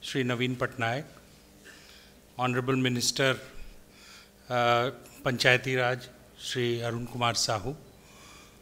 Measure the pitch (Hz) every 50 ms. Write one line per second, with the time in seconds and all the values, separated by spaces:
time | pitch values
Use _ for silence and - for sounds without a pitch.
0 | - - - 143 131 123 127 117 123 127 127 120 127 120 - - 113 113 120 131
1 | 160 - - - - - - - - - - - - - - - - - - -
2 | - - - - - - - - 123 127 123 127 123 127 135 131 127 127 123 120
3 | 117 117 - - 139 135 127 - - - - - - - - - - - - -
4 | - - - - - - - - - - 127 123 120 120 120 120 120 131 139 -
5 | - - - - - 143 127 117 - 139 127 127 127 131 131 127 127 123 127 123
6 | 123 - - - - - - - - - - 131 120 120 120 117 117 117 113 117
7 | 120 113 - 123 120 117 113 - - - 120 107 90 120 147 156 - - - -
8 | - - - - - - - - - - - -